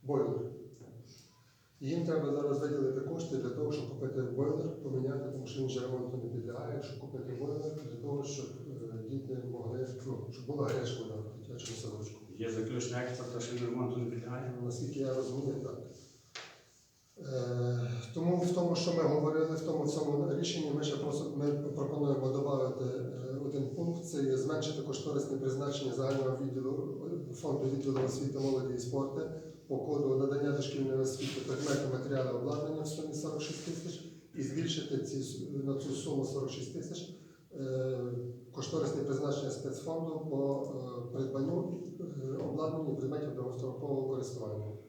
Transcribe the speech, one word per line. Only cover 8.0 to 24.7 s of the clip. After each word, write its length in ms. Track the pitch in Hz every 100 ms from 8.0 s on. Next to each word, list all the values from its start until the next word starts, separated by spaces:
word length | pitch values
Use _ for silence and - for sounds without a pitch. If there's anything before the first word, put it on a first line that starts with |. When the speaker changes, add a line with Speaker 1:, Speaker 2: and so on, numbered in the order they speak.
Speaker 1:
того, 220 | 143 143
щоб, 220 | 139 139 -
е, 640 | - - 123 117 113 110
діти 340 | 135 123 127 123
могли, 360 | 120 113 127 127 - 135
ну, 220 | 127 -
щоб 140 | - 123
була 220 | 147 -
гаряча 360 | - - 120
вода 120 | 107 107
в 260 | 104 -
дитячому 360 | - 120 - 117
садочку. 420 | 120 107 107 - 107 -
Speaker 2:
Є 140 | 113
заключний 500 | 110 110 123 120 123
експорт, 280 | 127 123 117 120
а 20 |
ще 260 | 117 120 120
ремонту 320 | 120 123 123
не 140 | 117
підлягає? 420 | 117 110 123 127 123
Speaker 1:
Наскільки 360 | 120 123 139 139
я 140 | 135
розумію, 420 | 131 131 131 143 139
так. 140 | - - - - - - - - - - - - - _ _ -
Е, 760 | 143 131 120 123 123 123 120 123 -
тому 240 | 170 170 175
в 160 | 175
тому, 220 | 175 170 165
що 180 | 175
ми 100 | 165
говорили, 520 | 147 151 147 156 156 156
в 60 |
тому, 220 | - 156
в 80 | 147
цьому 480 | 156 147 143 - 156
рішенні, 320 | 170 165 151 147
ми 80 |
ще 140 | 147 143
просимо, 320 | 143 143 139 139
ми 160 | 147
пропонуємо 800 | 143 143 - 139 147 143 131 131
додати, 560 | 139 143 135 131 - 123
е, 260 | 131 - 123 127 135 143
один 300 | 139 120 -
пункт, 300 | 170 165 -
це 180 | 147
є 140 | 135 131
зменшити 440 | 151 156 156